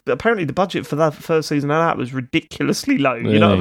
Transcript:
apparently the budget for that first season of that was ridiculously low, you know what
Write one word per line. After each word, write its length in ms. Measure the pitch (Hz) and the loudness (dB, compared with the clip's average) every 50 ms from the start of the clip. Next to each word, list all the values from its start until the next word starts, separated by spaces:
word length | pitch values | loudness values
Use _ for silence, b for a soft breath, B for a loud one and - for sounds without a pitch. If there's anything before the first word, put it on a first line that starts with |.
| - 127 | -6 -4
apparently 380 | - - - 226 233 202 170 | -4 -2 0 0 0 0 -2
the 80 | 139 135 | -4 -2
budget 320 | 175 196 190 - 165 - | -2 -2 -2 -2 -6 -6
for 100 | - - 143 | -4 -2 0
that 160 | 160 156 147 | 0 0 0
first 360 | - - - 165 160 151 - | -2 -4 -2 -2 -2 0 0
season 220 | 151 143 139 143 | -2 -2 0 0
of 60 | 147 143 | 0 0
that 200 | 165 165 - - | 0 0 0 -2
was 160 | 127 123 135 | -4 -6 -6
ridiculously 840 | 131 123 - - 160 - - - - 143 139 - - - 277 277 - | -8 -6 -4 -2 -4 -4 -4 -6 -4 -2 -2 -2 -2 -2 -2 0 0
low, 180 | 139 131 - | 2 0 0
you 240 | - 120 - 214 214 | 0 0 2 4 6
know 100 | 214 208 | 6 6
what 80 | 196 185 | 6 4